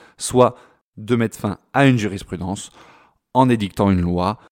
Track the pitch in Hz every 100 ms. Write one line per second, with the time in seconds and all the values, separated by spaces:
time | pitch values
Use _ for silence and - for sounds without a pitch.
0 | - - - 127 120 - - _ _ -
1 | 107 120 113 - 104 95 _ 139 139 127
2 | 104 95 - 90 90 101 - - - _
3 | _ _ _ 127 127 117 101 - 101 92
4 | 87 87 90 107 _